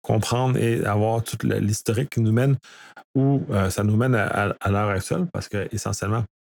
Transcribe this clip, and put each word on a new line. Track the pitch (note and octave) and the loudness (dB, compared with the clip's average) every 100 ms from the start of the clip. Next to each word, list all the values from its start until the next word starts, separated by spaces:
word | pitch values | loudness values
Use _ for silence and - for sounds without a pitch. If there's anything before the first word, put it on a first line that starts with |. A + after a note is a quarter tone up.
comprendre | - A2 G#2 A#2+ C3 A#2+ | -2 0 0 0 0 2
et | A#2 A#2 - | 2 0 0
avoir | G#2 G#2+ A2+ | 0 2 0
tout | A2 A2+ | -4 -4
le, | A#2 G#2 | -2 0
l'historique | G2+ G#2+ - A2 C#3+ | 0 -2 -2 -2 -2
qui | - | 0
nous | A2 | 2
mène | A2+ C#3 C3+ - - - - - | 4 4 2 -2 -20 -20 -20 -6
où, | C3+ C3+ C#3 - | 0 2 2 0
euh, | G2+ F#2+ | 0 0
ça | G2 | 0
nous | G#2 G#2+ | 2 2
mène | B2+ | 2
à, | A#2 G2 | 2 0
à, | - G2+ - | 0 -2 -2
à | G2+ | 0
l'heure | G2 G#2 | 0 0
actuelle, | F#2+ - - F3 | -2 -2 -2 -2
parce | G#2 - | -4 -6
que | G#2 F#2+ | -6 -6
essentiellement | G#2+ G#2 G2+ G2 A2+ A2 _ | -6 -6 -4 -2 -2 -4 _